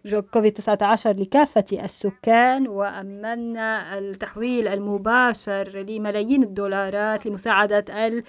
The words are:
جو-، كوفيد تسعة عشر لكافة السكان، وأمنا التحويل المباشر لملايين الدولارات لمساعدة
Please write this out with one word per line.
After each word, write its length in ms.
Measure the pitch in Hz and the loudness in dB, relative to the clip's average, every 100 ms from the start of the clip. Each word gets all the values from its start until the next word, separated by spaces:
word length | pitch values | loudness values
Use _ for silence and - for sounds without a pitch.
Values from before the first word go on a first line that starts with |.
| 208 | -2
جو-، 140 | 208 | -4
كوفيد 320 | 202 233 214 | 0 2 2
تسعة 260 | 214 214 208 | 2 0 2
عشر 300 | 202 180 226 | 2 2 2
لكافة 520 | 196 190 - 190 220 196 | 0 2 4 4 2 0
السكان، 960 | 196 196 - 202 190 - 226 247 262 262 | -4 -6 -6 -6 -4 2 4 4 2 0
وأمنا 1300 | 196 202 196 196 202 214 233 233 226 220 220 165 196 | -2 -4 -6 -12 -10 -8 -8 -6 -6 -4 -4 -6 -8
التحويل 680 | 196 190 202 208 240 247 208 | -8 -8 -12 -6 -2 0 0
المباشر 1000 | 196 202 202 202 240 247 226 - 196 196 | -2 -4 -4 2 4 4 0 -4 -4 -4
لملايين 760 | 196 196 220 214 208 214 277 | -8 -8 -6 -4 -2 2 2
الدولارات 840 | 226 190 202 196 196 202 214 214 220 | 2 0 -2 -2 -2 -2 -2 -2 -4
لمساعدة 580 | 202 226 196 208 208 208 202 226 233 | -6 2 4 4 2 0 -2 -2 -2